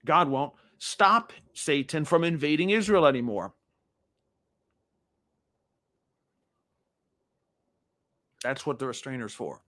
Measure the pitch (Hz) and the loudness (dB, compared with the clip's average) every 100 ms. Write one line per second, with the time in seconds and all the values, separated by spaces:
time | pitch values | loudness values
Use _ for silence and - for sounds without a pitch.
0 | - 160 165 135 143 _ _ _ - - | 4 4 4 0 -4 _ _ _ -12 2
1 | 196 226 233 - _ - - 143 131 160 | 4 4 0 -20 _ -10 -2 -2 -2 -4
2 | 151 170 165 165 147 151 180 214 202 202 | 0 2 2 -2 0 0 2 0 2 4
3 | 151 131 120 101 92 _ _ _ _ _ | 4 2 -4 -6 -8 _ _ _ _ _
4 | _ _ _ _ _ _ _ _ _ _ | _ _ _ _ _ _ _ _ _ _
5 | _ _ _ _ _ _ _ _ _ _ | _ _ _ _ _ _ _ _ _ _
6 | _ _ _ _ _ _ _ _ _ _ | _ _ _ _ _ _ _ _ _ _
7 | _ _ _ _ _ _ _ _ _ _ | _ _ _ _ _ _ _ _ _ _
8 | _ _ _ _ 120 135 - 127 131 117 | _ _ _ _ -6 -6 -6 -6 -6 -8
9 | - 131 110 - 90 64 | -10 -10 -10 -10 -12 -12